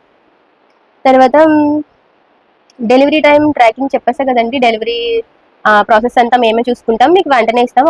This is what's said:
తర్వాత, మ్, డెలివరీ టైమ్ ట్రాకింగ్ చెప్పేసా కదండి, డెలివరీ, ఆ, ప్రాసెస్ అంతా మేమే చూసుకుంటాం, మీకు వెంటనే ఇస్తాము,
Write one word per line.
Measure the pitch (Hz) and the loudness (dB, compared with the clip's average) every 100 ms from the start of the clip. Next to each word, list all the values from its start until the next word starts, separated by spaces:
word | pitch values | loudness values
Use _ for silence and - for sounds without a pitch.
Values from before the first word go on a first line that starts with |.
| _ _ _ _ _ _ _ _ _ _ 269 | _ _ _ _ _ _ _ _ _ _ 0
తర్వాత, | 262 262 285 320 | 2 2 2 2
మ్, | 302 294 302 - _ _ _ _ _ _ _ _ - 220 | 2 0 -4 -8 _ _ _ _ _ _ _ _ -8 0
డెలివరీ | 254 285 302 294 | 2 2 0 2
టైమ్ | 294 302 285 | 2 0 0
ట్రాకింగ్ | 233 240 269 | 0 -2 -4
చెప్పేసా | 262 - 254 262 | -6 -4 -4 -2
కదండి, | 240 233 277 240 | -2 -2 -2 -2
డెలివరీ, | 220 233 233 233 233 - _ _ _ - | -2 -6 -6 -4 -6 -8 _ _ _ -2
ఆ, | 208 208 | -2 2
ప్రాసెస్ | 220 240 254 | 0 0 0
అంతా | 240 247 | 0 0
మేమే | 226 226 240 | 0 -2 -4
చూసుకుంటాం, | 240 - 226 262 370 | -6 -4 0 2 2
మీకు | 311 | 0
వెంటనే | 262 220 233 240 | -2 0 -2 -2
ఇస్తాము, | - | 0